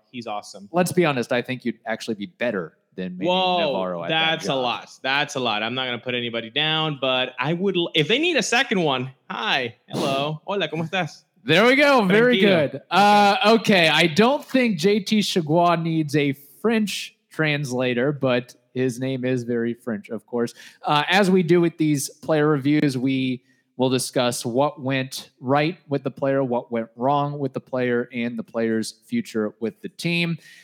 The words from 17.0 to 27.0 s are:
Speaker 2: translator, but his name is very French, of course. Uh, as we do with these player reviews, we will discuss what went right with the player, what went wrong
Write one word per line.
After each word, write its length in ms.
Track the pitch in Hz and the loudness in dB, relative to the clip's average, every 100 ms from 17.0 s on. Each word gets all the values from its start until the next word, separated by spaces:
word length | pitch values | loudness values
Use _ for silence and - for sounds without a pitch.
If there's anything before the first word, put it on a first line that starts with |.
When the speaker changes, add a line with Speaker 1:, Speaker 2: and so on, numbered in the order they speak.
| - _ _ | -10 _ _
Speaker 2:
translator, 800 | - 156 147 143 123 127 120 135 | -2 0 0 -2 -2 0 0 0
but 460 | 143 131 123 123 - _ | 0 0 0 -2 -12 _
his 240 | 127 131 120 | -4 -2 -2
name 260 | 131 131 | -4 -4
is 200 | 127 127 | -2 -2
very 280 | 117 120 117 | -2 -2 -2
French, 360 | 117 - 104 - | -4 -6 -8 -6
of 180 | 110 - | -12 -6
course. 280 | 120 117 - - - | -4 -4 -6 -20 -10
Uh, 220 | - 147 147 | -2 0 2
as 220 | 185 190 | 2 4
we 140 | 190 | 4
do 160 | 160 175 | 4 4
with 180 | 170 - | 2 0
these 300 | 156 147 - | 0 0 -4
player 400 | - - 156 151 | -8 -2 2 2
reviews, 500 | 147 135 151 147 131 | 2 2 2 2 0
we 460 | 131 131 131 123 _ _ _ - | -2 -2 -2 -6 _ _ _ -2
will 140 | 127 | 0
discuss 540 | 127 - 139 123 120 | 0 -2 0 0 -2
what 360 | 123 117 147 - | -4 0 0 -2
went 500 | 131 135 131 - - - | -4 -4 -4 -10 -14 -10
right 400 | 127 143 151 185 - | 0 0 0 -4 -6
with 140 | 139 | -6
the 80 | 135 | -6
player, 320 | - 135 135 | -4 -2 0
what 300 | 131 120 120 | 0 -2 -4
went 160 | 117 113 | -6 -6
wrong 420 | 120 | -4